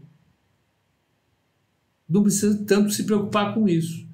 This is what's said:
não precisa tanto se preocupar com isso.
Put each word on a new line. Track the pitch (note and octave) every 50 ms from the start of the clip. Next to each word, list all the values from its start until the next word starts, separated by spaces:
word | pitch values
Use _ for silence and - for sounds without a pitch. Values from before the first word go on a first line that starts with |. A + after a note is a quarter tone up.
| - - _ _ _ _ _ _ _ _ _ _ _ _ _ _ _ _ _ _ _ _ _ _ _ _ _ _ _ _ _ _ _ _ _ _ _ _ _ _ _ -
não | D#3 G3+ G#3
precisa | G3+ - - - G#3 G#3+ - -
tanto | - G3 G#3 G#3 G#3
se | - - -
preocupar | - G#3+ G3+ - - - G#3 G#3 G3+ -
com | A3+ A3 G3
isso. | E3+ E3 D#3+ - - - - -